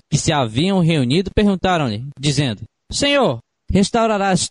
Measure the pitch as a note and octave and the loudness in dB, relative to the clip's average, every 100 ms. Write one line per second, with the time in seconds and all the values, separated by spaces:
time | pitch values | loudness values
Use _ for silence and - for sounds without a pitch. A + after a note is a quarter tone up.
0 | _ D3 - D3+ A#2+ A2 F3+ G3 E3 D#3+ | _ -2 0 0 0 0 0 2 2 2
1 | A#2+ D3+ F#3+ - G#3 F#3+ F#3+ F3+ C3+ G#2 | 2 0 0 0 2 2 0 0 0 -4
2 | C3+ - C#3 C3+ C#3+ G2+ - _ _ - | -10 -6 -2 0 -2 -4 -10 _ _ -4
3 | C#4 C#4+ A3 A#2+ - _ _ F#3 G3+ A#3 | 0 2 2 -2 -8 _ _ 0 2 2
4 | A3+ G#3 G3 F#3 - | 0 0 0 0 0